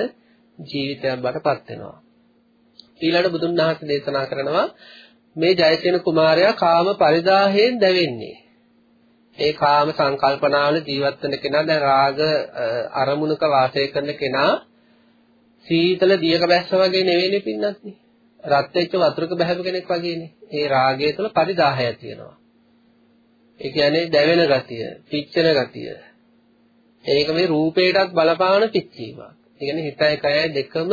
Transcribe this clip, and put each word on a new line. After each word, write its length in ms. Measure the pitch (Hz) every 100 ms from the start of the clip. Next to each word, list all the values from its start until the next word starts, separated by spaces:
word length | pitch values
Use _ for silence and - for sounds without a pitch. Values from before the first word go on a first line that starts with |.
| 240 - _ _ _ -
ජීවිතයක් 600 | 147 143 139 139 131 127
බවට 260 | 123 147
පත් 220 | 151 131 -
වෙනවා. 300 | 113 101 - _ _ _ _ _ _ _ - _ _
ඊළඟට 360 | 165 170 185
බුදුන් 200 | 165 170
වහන්සේ 340 | 170 160 156 151
දේශනා 380 | 143 143 139 135
කරනවා 400 | 139 139 170 302 - - - - _ _ 160
මේ 160 | 165
ජයසේන 480 | 180 160 165 180 175
කුමාරයා 540 | 175 160 160 160 196
කාම 320 | 233 175 165 185
පරිදාහයෙන් 800 | 202 160 165 175 196 196 202 233 247
දැවෙන්නේ. 600 | 190 185 160 117 107 - _ _ _ _ _ _ _ _ _ -
ඒ 160 | 147
කාම 360 | 151 147 147 147
සංකල්පනාවල 880 | 156 143 139 135 139 147 143 143 156
ජීවත් 400 | 147 139 139 139
වෙන 160 | 143 139
කෙනා 280 | 143 147
දැන් 180 | 156 156
රාග, 360 | 139 135 139 135 156 147 -
අ, 120 | - 117 120 -
අරමුණක 500 | 135 135 147 156 151
වාසය 440 | 156 139 131 139 139
කරන 240 | 143 143
කෙනා 400 | 143 139 131 160 269 - _ _ _ _ _ _ _ _ _ -
සීතල 460 | 165 175 180 185
දියක 280 | 190 160 165
බැස්ස 280 | 170 175 175
වගේ 340 | 185 190 190
නෙවෙයිනේ 360 | 185 175 185 202
පින්නත්නි. 520 | 202 214 208 196 208 - _ _ _ _
රත් 280 | - 139 135
වෙච්ච 200 | 175 175
වතුරක 400 | 185 160 151 165
බහැපු 280 | 175 170 175
කෙනෙක් 240 | 180 180 180
වගේනේ. 440 | 175 170 165 165 - -
ඒ 160 | 147 147
රාගය 400 | 135 131 131 147
තුළ 200 | 147 214
පරිදාහය 560 | 175 165 175 147 131 120
තියෙනවා. 440 | 110 - 110 107 - _ _ _ _ _ _ _ _ _ _ _ -
ඒ 100 | 135
කියන්නේ 400 | 147 147 160 170
දැවෙන 320 | 156 151 170 160
ගතිය, 380 | 131 - 117 113 -
පිච්චෙන 440 | - 147 147 175 165
ගතිය. 340 | 143 123 123 120 101 - _ _ _ _ _ _ _ _ _
ඒක 240 | - 139 151
මේ 180 | 160 180
රූපයටත් 680 | 151 160 160 180 185 190
බලපාන 500 | 175 160 165 185 202 220
පිච්චීමක්. 540 | 196 - - 113 104
ඒ 120 | 107 - _ _
කියන්නේ 280 | 139 156
හිතයි 320 | 156 139 151 151
කයයි 260 | 147 147 160
දෙකම 400 | 143 135 160 170